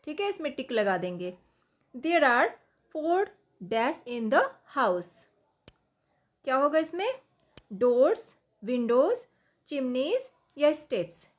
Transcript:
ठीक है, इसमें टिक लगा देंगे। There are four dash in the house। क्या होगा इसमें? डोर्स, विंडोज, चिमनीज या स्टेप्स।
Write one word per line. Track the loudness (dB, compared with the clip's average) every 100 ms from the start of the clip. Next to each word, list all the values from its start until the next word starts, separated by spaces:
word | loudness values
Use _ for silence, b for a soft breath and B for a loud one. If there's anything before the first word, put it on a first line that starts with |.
| -12
ठीक | -6
है, | -6
इसमें | -4 -8
टिक | -8 -4
लगा | 0 0 0
देंगे। | -4 -6 -10 -10 _ _ _ _ _
There | -8 0 2
are | 4 4 2 -2 _ _ _
four | -6 0 0 0 _ _ _
dash | -4 -2 -2 -4 -8 -6
in | 0
the | 2 2 -6 _ -2
house। | 0 0 -4 -18 -20 _ _ _ -16 _ _ _ _ _ _ _
क्या | -2 2
होगा | 4 2
इसमें? | 0 -2 -4 -6 _ _ _ -16 _
डोर्स, | 0 2 6 4 4 -6 -20 _ _
विंडोज, | -4 -2 2 4 4 0 -6 _ _ _ -8
चिमनीज | -6 -4 -2 0 -2 -4 _ _ 0
या | 0
स्टेप्स। | 2 -4 -4 -4 -10 -20